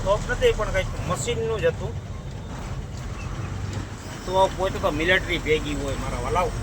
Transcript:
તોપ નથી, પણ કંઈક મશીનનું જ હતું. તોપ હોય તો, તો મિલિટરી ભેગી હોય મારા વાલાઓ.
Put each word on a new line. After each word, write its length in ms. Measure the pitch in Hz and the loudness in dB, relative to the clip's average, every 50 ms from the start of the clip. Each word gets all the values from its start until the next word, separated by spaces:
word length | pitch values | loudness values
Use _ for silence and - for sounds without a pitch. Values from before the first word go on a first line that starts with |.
| - | 4
તોપ 160 | - - - - 240 | 2 2 2 2 -2
નથી, 220 | 247 247 254 233 | 0 4 4 4
પણ 180 | 220 214 208 202 | 4 4 0 2
કંઈક 160 | - 190 180 - - - - 147 | 2 0 0 0 -4 -4 -2 -2
મશીનનું 520 | 175 - - - - 220 226 226 226 208 | -2 0 0 -2 0 0 0 0 0 2
જ 40 | 165 | 2
હતું. 440 | 165 160 - 185 202 - - - - - - - - - - - - - - - - - - - - - - - - - - - - - - 98 - - 98 - - - - - - - - - - - - - | 2 2 2 -4 -4 -4 -6 -8 -8 -10 -8 -8 -8 -8 -8 -8 -8 -8 -8 -6 -6 -6 -6 -6 -8 -8 -8 -8 -8 -6 -6 -6 -6 -4 -4 -4 -4 -4 -4 -4 -4 -4 -4 -6 -6 -8 -10 -10 -10 -10 -8 -4
તોપ 240 | 180 185 190 190 190 - 180 | 2 6 6 6 6 4 0
હોય 120 | 185 190 | 0 0
તો, 80 | 196 202 | 0 2
તો 120 | 190 185 | 0 2
મિલિટરી 480 | 151 147 165 175 185 190 - 180 175 151 | 2 2 4 4 4 4 4 0 -2 0
ભેગી 360 | 131 147 156 151 143 147 143 | 2 2 2 2 2 -2 -2
હોય 200 | 143 139 135 131 | -2 -2 -2 -2
મારા 280 | 123 127 131 127 - | -2 -2 -2 -2 -2
વાલાઓ. 280 | 123 131 151 175 180 156 139 - | -2 2 2 2 2 2 -2 -4